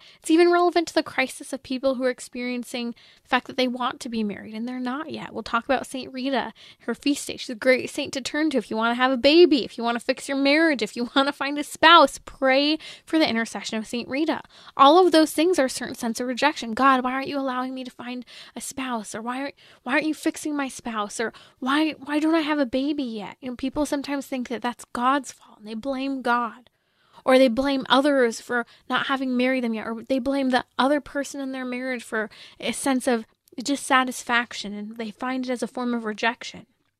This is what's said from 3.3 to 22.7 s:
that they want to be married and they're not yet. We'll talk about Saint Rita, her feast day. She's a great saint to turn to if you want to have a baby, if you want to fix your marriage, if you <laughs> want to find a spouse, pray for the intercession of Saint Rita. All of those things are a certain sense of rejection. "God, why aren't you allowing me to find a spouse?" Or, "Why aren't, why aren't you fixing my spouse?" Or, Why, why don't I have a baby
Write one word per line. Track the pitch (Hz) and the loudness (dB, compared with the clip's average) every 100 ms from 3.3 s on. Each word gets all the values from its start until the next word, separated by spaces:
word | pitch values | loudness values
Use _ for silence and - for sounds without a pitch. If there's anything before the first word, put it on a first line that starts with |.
| 254 - | -2 -2
that | 254 | -2
they | 254 | -2
want | 247 247 - | 0 -6 -6
to | 240 | -8
be | 226 | -4
married | 208 - 202 | -4 -6 -12
and | 220 240 | -10 -8
they're | 254 | -6
not | 254 269 320 | -6 -6 -8
yet. | 214 214 | -10 -10
We'll | 226 | -10
talk | - 233 254 | -4 -4 0
about | 262 - | -2 -2
Saint | 262 254 | -10 -10
Rita, | 262 262 262 220 - - - | -6 -2 -2 -4 -10 -20 -12
her | - 226 | -8 -2
feast | 285 285 - | 0 0 -4
day. | - | -10
She's | - | -10
a | 220 | -2
great | 254 254 - | 2 2 0
saint | - 277 | -6 -6
to | 269 | -6
turn | - 294 311 | -6 -2 0
to | 262 | 0
if | - | -2
you | 220 | -2
want | 226 | 0
to | 240 | 2
have | 262 | 2
a | 262 | 6
baby, | 277 330 330 285 - | 6 10 8 6 0
if | - | -4
you | |
want | 233 240 | -2 -2
to | |
fix | - - - | -2 -4 -2
your | 277 | 0
marriage, | 277 302 330 254 | 4 4 4 2
if | 214 233 | -2 -4
you | 240 | 0
<laughs> | 277 | 2
want | 277 | 2
to | |
find | - 277 294 | -2 -6 -4
a | |
spouse, | - - 320 339 277 - | -6 4 8 10 8 2
pray | - - 262 262 294 311 - - - | -18 -2 2 4 2 0 -6 -20 -2
for | 320 | 2
the | - | 2
intercession | 226 226 202 - 220 | 0 -4 -6 -8 -8
of | 214 | -6
Saint | 240 - | -8 -6
Rita. | 269 311 254 - - - - | -4 -2 -4 -8 -20 -10 6
All | 277 349 359 | 8 10 8
of | |
those | 320 311 | 6 4
things | - 339 339 | 2 2 2
are | 262 | 0
a | |
certain | - 240 - | -2 -10 -6
sense | 233 226 | -6 -4
of | 247 | -6
rejection. | 240 285 - 233 | 0 0 0 -8
"God, | 220 269 262 | 2 4 4
why | 254 | 0
aren't | 262 277 | -4 -4
you | 285 | -4
allowing | 269 254 262 262 | -4 -4 -6 -8
me | |
to | 254 | -12
find | - 240 247 - - - 233 | -12 -12 -12 -12 -20 -16 -14
a | |
spouse?" | - - 262 233 202 | -12 -8 -6 -6 -8
Or, | 214 | -10
"Why | 233 254 | -8 -6
aren't, | 277 - - - | -8 -10 -20 -14
why | 247 | -2
aren't | 294 311 | 0 0
you | |
fixing | 302 320 - 311 294 | -2 -2 -2 -6 -4
my | 262 | -6
spouse?" | - 240 226 208 - | -8 -8 -6 -6 -4
Or, | 226 - - - | -6 -6 -20 -8
Why, | 254 294 311 - | -2 0 0 -4
why | 277 302 | -4 -2
don't | 311 | 2
I | 330 294 | 2 0
have | 302 | 0
a | |
baby | 247 | 0